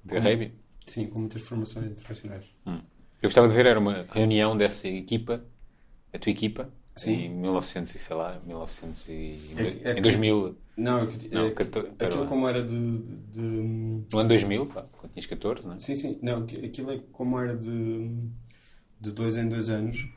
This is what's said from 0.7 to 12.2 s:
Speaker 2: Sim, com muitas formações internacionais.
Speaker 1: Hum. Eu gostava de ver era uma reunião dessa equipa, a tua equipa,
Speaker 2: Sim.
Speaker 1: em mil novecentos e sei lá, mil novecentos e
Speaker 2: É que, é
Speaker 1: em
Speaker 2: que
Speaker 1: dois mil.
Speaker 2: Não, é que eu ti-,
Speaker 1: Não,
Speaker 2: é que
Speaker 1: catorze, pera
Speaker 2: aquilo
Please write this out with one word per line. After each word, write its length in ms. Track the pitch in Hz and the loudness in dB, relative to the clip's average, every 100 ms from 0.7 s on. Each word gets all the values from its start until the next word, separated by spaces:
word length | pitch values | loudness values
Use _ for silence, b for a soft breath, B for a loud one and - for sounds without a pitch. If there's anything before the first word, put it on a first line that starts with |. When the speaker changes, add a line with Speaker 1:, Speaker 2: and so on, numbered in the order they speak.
| - - | -20 -12
Speaker 2:
Sim, 200 | - 107 | -6 -6
com 140 | 107 | -4
muitas 220 | 110 107 | -6 -6
formações 440 | - 113 107 - 110 | -8 -6 -6 -6 -8
internacionais. 520 | 101 - 110 104 101 - _ - | -10 -14 -14 -12 -14 -16 _ -8
Speaker 1:
Hum. 140 | 85 - _ - - | -8 -10 _ -20 0
Eu 60 | 104 | 6
gostava 200 | 123 120 | 8 8
de 60 | |
ver 100 | 110 123 | 10 8
era 120 | 110 | 8
uma 280 | 101 98 90 | 4 0 -2
reunião 460 | 110 110 107 107 110 | 2 4 6 4 4
dessa 300 | 101 - 98 | 2 2 -6
equipa, 540 | 95 - 113 113 117 - - - _ - - - | -6 -2 -4 -2 -6 -6 -20 -20 _ -20 -20 -14
a 60 | - | -6
tua 120 | - | -2
equipa, 400 | - 110 107 - - - - | 0 -2 -4 -10 -12 -20 -8
Speaker 2:
Sim. 160 | - | -2
Speaker 1:
em 180 | 107 87 | 0 -2
mil 180 | 87 92 | -4 0
novecentos 400 | 92 - 92 85 | 0 0 -6 -8
e 40 | - | -10
sei 160 | - 82 | -6 -4
lá, 220 | 85 90 87 | -4 -6 -10
mil 120 | 82 | -10
novecentos 480 | 80 - 80 80 - | -10 -10 -12 -12 -10
e 300 | 80 78 76 78 80 | -8 -8 -10 -12 -2
Speaker 2:
É 140 | 92 | -2
que, 180 | - 113 | -2 -4
é 40 | |
Speaker 1:
em 20 | 120 | 4
Speaker 2:
que 40 | |
Speaker 1:
dois 140 | 110 110 | 4 6
mil. 400 | 107 104 95 90 - - | 6 4 2 -6 -14 -4
Speaker 2:
Não, 220 | 120 123 | 0 2
é 80 | 113 | 0
que 60 | |
eu 60 | 110 | -4
ti-, 100 | - | -6
Speaker 1:
Não, 160 | 110 110 | 0 0
Speaker 2:
é 20 | |
que 60 | - | 0
Speaker 1:
catorze, 340 | 101 110 - | -2 -2 -6
pera 160 | - 92 | -2 -2
Speaker 2:
aquilo 140 | 87 | 0